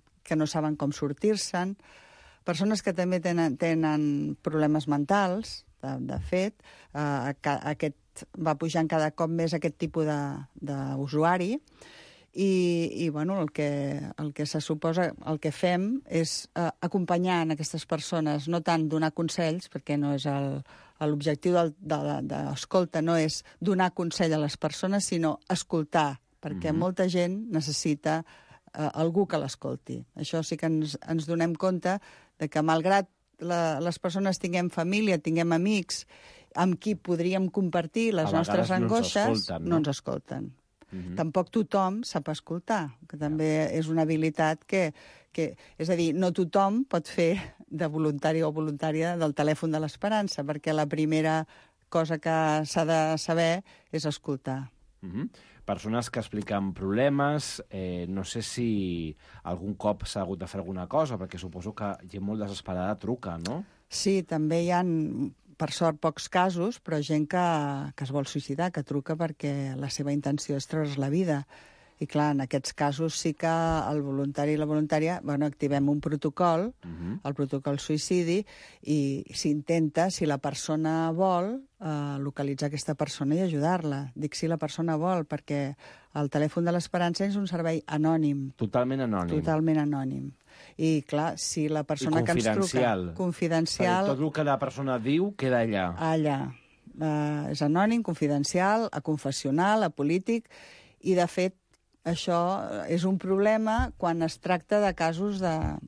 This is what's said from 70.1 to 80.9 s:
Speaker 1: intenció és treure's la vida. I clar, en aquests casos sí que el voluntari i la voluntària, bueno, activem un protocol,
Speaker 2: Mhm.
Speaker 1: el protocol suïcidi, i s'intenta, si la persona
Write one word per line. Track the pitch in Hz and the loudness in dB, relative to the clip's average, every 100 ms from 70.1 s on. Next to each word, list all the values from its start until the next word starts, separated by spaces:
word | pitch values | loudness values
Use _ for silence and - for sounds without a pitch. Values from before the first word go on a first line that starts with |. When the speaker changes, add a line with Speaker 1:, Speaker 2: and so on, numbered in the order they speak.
Speaker 1:
intenció | 143 143 143 - 139 | 0 0 -2 -2 -4
és | - | -2
treure's | 160 147 139 | -2 -2 -2
la | 139 | 0
vida. | 160 185 143 - - - - - - | 2 2 0 -2 -14 -20 -20 -20 -10
I | 151 | -4
clar, | 302 302 143 | 0 2 2
en | |
aquests | 269 139 - - | 0 -2 -2 0
casos | 147 139 165 - | 0 0 -2 0
sí | 165 | -2
que | 151 165 | 0 0
el | 165 165 160 98 147 | 2 2 2 0 -2
voluntari | 139 139 139 143 147 | -2 -2 -2 0 0
i | 151 | 2
la | 151 | 2
voluntària, | 151 151 156 160 180 | 2 2 2 2 -2
bueno, | 143 143 147 | -2 0 0
activem | - 143 143 139 | 0 0 2 2
un | 147 | 2
protocol, | 151 147 156 - 175 165 220 - 175 | 0 -2 -2 2 2 2 0 -6 -14
Speaker 2:
Mhm. | 80 85 165 | -8 -6 -6
Speaker 1:
el | 139 | -6
protocol | 143 139 139 143 143 | -4 -2 -2 -2 -4
suïcidi, | - 151 - 180 170 180 214 - - - | -2 -4 0 0 2 0 -2 -12 -20 -16
i | - 151 139 135 - | -2 0 2 -2 -6
s'intenta, | 117 160 147 143 170 160 160 185 | -4 0 0 2 2 2 2 0
si | - 156 | 2 0
la | 139 | 0
persona | 143 143 - 156 156 | -2 -6 -4 -2 0